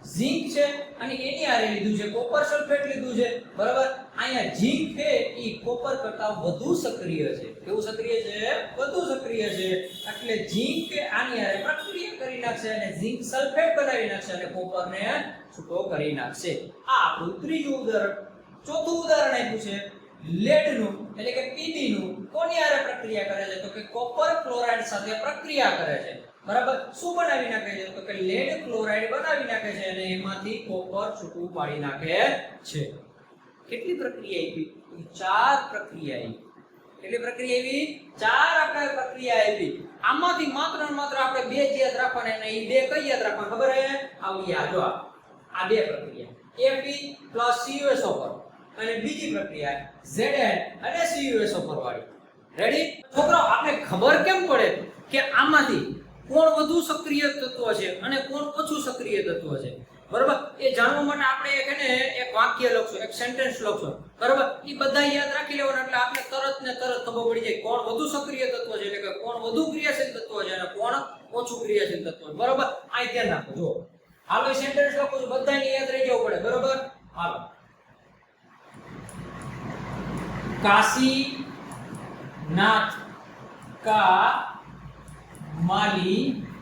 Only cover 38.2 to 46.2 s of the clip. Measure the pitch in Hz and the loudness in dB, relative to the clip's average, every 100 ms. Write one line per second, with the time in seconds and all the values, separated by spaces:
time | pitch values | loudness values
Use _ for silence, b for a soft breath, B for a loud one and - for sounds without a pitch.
38.2 | 220 - - 330 302 294 285 277 254 254 | 4 6 6 6 4 2 -2 -2 -4 -4
39.2 | 254 226 208 208 151 - - - 214 285 | 2 4 6 4 -2 -4 -10 -2 0 4
40.2 | 349 349 302 269 320 320 294 285 285 269 | 2 2 0 0 -2 -2 -4 -2 -2 2
41.2 | 262 262 233 262 277 277 262 247 254 247 | 2 2 0 2 2 4 2 2 0 0
42.2 | 226 220 220 220 220 262 262 302 277 247 | -2 -4 -2 -4 4 4 4 0 0 0
43.2 | 220 208 202 226 269 262 269 277 269 - | 0 -2 -4 2 4 4 2 -2 -6 -8
44.2 | - 190 180 - - 185 - - - - | -6 -4 -2 -2 0 0 0 -2 -10 -18
45.2 | - - - - 185 220 - - - - | -20 -20 -12 -6 2 2 2 -4 -8 -14